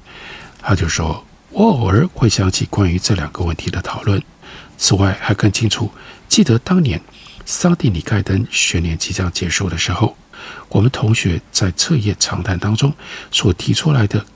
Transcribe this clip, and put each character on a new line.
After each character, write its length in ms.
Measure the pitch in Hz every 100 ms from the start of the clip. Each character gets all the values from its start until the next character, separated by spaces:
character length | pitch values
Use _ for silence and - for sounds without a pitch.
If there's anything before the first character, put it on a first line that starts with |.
| - - - - - -
他 160 | - 87
就 120 | 82
说， 380 | - 80 - - - _
我 140 | -
偶 240 | 220 151 98
尔 180 | 98 185
会 140 | - 113
想 220 | - 95
起 140 | - -
关 220 | - 95
于 120 | 87
这 160 | - 87
两 160 | 73
个 120 | -
问 120 | 85 80
题 160 | -
的 100 | 92
讨 220 | - -
论。 180 | - 98 - - - - - -
此 180 | - 98
外， 220 | 98 95
还 120 | -
更 180 | 98 107
清 180 | 98 110
楚 200 | - 104 - - - -
记 160 | -
得 160 | - 117
当 240 | - 185
年 160 | 147 80 - - - - -
桑 300 | - 180 175
蒂 140 | 135
尼 120 | 85
盖 200 | - 104
登 240 | 95 98 110
学 280 | - - 87
年 180 | 85 82
即 160 | -
将 180 | 90 92
结 180 | - 90
束 200 | - 95
的 80 | 82
时 140 | -
候， 240 | 90 110 - - - - - -
我 140 | -
们 100 | 113
同 240 | - 110 113
学 260 | - 85 -
在 200 | - 98
彻 240 | - - 156
夜 200 | 104 90
长 240 | - 92
谈 160 | 90 90
当 160 | 101 110
中 180 | 139 147 - - -
所 220 | - -
提 200 | 87 -
出 200 | 110 160
来 120 | 139 104
的 180 | 104 -